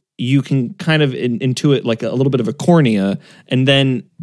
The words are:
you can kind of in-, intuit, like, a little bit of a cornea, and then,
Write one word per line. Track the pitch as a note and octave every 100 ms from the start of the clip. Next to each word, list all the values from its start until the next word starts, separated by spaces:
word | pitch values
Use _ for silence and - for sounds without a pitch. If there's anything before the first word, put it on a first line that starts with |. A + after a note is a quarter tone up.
| _ -
you | B2 C#3
can | - C3+ A#2+
kind | - - D#3
of | C#3+
in-, | - A#2+ A2+
intuit, | C3 B2 D3 C3+
like, | A#2+ A2
a | -
little | B2 C#3
bit | B2+
of | A2
a |
cornea, | - - E3+ B2+ G#2 G2 G2 - - -
and | C3 C3
then, | C#3 C3+ B2 - -